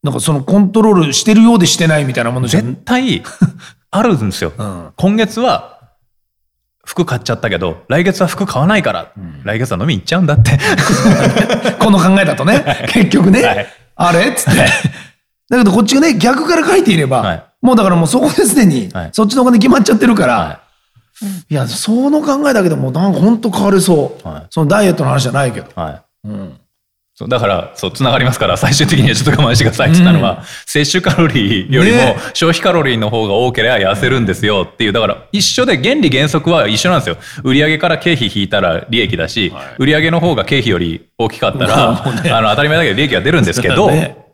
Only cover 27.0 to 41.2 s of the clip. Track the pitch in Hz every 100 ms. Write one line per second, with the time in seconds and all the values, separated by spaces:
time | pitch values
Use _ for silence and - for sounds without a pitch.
27 | _ _ 113 123 110 92 - - 92 -
28 | 131 131 127 123 98 87 - - - 156
29 | 123 113 - 143 131 117 110 - 139 165
30 | 180 165 98 92 - - - 147 143 180
31 | 180 170 165 120 101 101 92 139 185 240
32 | 127 104 - - 165 165 190 170 139 117
33 | 107 113 107 98 123 120 113 120 95 101
34 | 127 131 107 90 104 104 87 _ 110 101
35 | 104 - - 202 - - 254 165 160 294
36 | 180 127 147 160 156 165 107 110 180 170
37 | 131 82 - - 131 135 151 156 175 156
38 | 175 165 107 104 98 104 92 82 - 113
39 | 107 113 80 - 90 - - - 131 151
40 | 160 170 170 135 95 139 117 90 85 82
41 | _ _